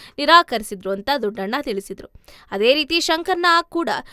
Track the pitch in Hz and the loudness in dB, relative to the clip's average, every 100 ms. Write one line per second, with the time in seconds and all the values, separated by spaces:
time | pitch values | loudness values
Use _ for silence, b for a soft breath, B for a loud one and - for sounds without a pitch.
0 | B - 285 339 339 233 220 196 190 196 | B -6 4 6 4 -4 -6 -10 -6 -6
1 | 202 285 208 208 196 262 285 196 - 190 | -4 -4 -4 -6 -6 -6 -4 -8 -8 -14
2 | - - B B B 196 226 294 285 330 | -16 -20 B B B 0 2 4 2 0
3 | 320 320 339 359 349 339 330 339 320 - | 0 -2 0 0 4 2 0 -4 -4 -4
4 | - | -6